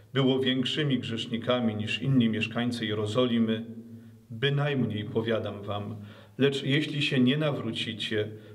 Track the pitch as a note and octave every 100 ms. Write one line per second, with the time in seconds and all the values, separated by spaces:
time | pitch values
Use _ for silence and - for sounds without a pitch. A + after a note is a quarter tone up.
0 | - C3+ C3 C3 B2+ B2+ B2 D#3 C#3+ A#2
1 | G#2+ A2+ - A2+ B2 B2 A2 G#2 G#2 -
2 | C3+ C3 A2+ G#2 G#2 A#2 A#2+ A#2 G#2+ G#2
3 | G#2 B2+ B2 A#2 A2 A2 - - - -
4 | - - - A2+ C#3 C#3+ D3 C3+ G#2+ G#2
5 | G#2 A2+ A2 G#2+ G2+ G2+ G#2 G#2 G#2 G#2+
6 | - - - - C#3 C#3 C3 D3 D3+ D3
7 | - C3+ B2 D3+ D3+ A#2+ A2 G#2+ A2+ G#2
8 | - G#2+ G#2+ - -